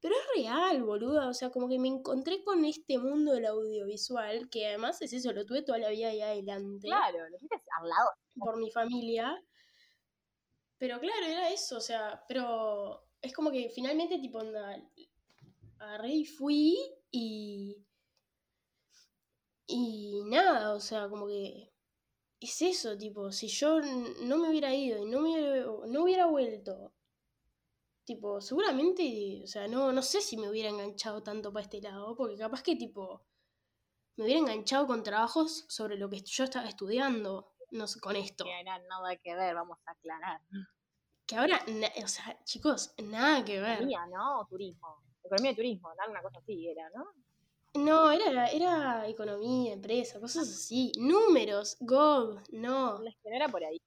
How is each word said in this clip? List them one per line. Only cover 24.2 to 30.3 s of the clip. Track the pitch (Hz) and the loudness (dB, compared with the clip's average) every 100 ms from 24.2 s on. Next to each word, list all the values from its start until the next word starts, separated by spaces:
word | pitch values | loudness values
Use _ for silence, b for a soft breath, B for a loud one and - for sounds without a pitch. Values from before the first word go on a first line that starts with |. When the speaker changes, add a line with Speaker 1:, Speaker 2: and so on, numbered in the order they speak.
Speaker 1:
no | 240 294 | 0 2
me | 330 | 4
hubiera | 311 285 | 2 2
ido | 269 269 214 | 0 0 -2
y | 208 | -2
no | 247 | 0
me | 311 | 2
hubiera, | 320 294 269 139 214 220 | 2 2 0 -2 -6 -4
no | 254 | 2
hubiera | 349 370 349 | 4 6 6
vuelto, | 302 240 214 196 190 196 _ _ _ _ _ _ _ _ _ _ _ - | 4 0 -2 -10 -10 -12 _ _ _ _ _ _ _ _ _ _ _ -14
tipo, | 226 208 202 | -10 -6 -6
seguramente, | 202 277 415 262 320 370 320 220 202 202 | -2 0 2 4 4 4 0 0 -4 -6
o | - | -10
sea, | 214 202 | -8 -4
no, | 240 269 | 0 2
no | 262 | 2
sé | 262 403 | 2 0
si | 403 | -2